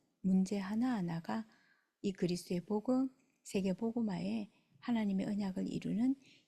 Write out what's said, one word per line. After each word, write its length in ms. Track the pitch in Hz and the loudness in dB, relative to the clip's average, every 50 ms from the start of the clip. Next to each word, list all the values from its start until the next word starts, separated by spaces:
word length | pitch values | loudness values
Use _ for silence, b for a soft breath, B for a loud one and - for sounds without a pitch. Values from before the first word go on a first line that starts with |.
| _ _ _ _ | _ _ _ _
문제 380 | - 185 190 190 190 185 208 202 | 2 4 4 4 4 2 0 -4
하나하나가 880 | 190 190 214 220 247 262 247 208 175 170 165 165 - - 214 226 220 b b b b b b b b b b b | -2 -2 -2 0 0 0 0 0 -2 -2 -2 -4 -4 -4 -4 -4 -4 b b b b b b b b b b b
이 100 | - 202 | -4 -4
그리스도의 480 | 190 - 196 170 175 175 - - 185 175 - | -2 0 0 0 0 -2 -4 -4 -4 -4 -2
복음, 420 | - 208 214 208 - 254 254 269 262 - _ _ _ _ _ | -2 -2 -2 0 2 2 2 2 0 -4 _ _ _ _ _
세계 300 | - - - 202 185 190 | -8 -4 -2 0 2 0
복음화에 800 | 180 - 226 226 226 240 226 214 180 170 175 190 220 226 208 - b b b b b b | 0 0 -2 -2 0 0 -2 -2 -2 -2 -2 -2 -2 -4 -6 -8 b b b b b b
하나님의 460 | - - 240 226 214 202 196 190 - - | -2 0 0 2 2 2 2 0 0 0
언약을 400 | 208 202 208 190 185 190 190 - | -2 -2 -2 -2 -2 -2 -4 -2
이루는 480 | - - - 165 180 202 240 262 269 - B B B B B | -4 -4 -2 -2 0 2 2 2 2 0 B B B B B